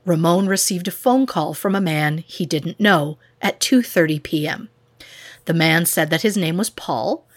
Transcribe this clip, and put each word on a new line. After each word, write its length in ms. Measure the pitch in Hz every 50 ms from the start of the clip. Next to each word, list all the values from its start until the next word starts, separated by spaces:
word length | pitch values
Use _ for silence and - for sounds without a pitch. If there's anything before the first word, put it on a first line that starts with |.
| _
Ramon 420 | 185 170 160 165 170 175 190 196
received 400 | 190 190 190 - - 196 175 180
a 60 | 202
phone 340 | - - - 254 247 262 269
call 260 | 247 - 180 151 160
from 220 | 151 - - 202 190
a 60 | 196
man 380 | 196 165 156 151 151 151 151 165
he 280 | - - - - 180
didn't 320 | - 165 151 151 165 - -
know 400 | 214 208 190 160 147 151 156 - _ _ _ _
at 160 | - - - -
two 240 | - - 262 247
thirty 380 | 226 - - 185 165 156 156 147
P 260 | - - - 151 151
M. 220 | 156 - - - - _ _ _ _ _ - - - - - - - - - _
The 80 | - 165
man 300 | 165 160 160 160 165 175
said 260 | - - 180 156 151
that 120 | 165 156
his 140 | - 214 196
name 200 | 208 170 160 170
was 140 | 180 220 -
Paul 560 | - - - - 147 117 110 196 277 - _ _ _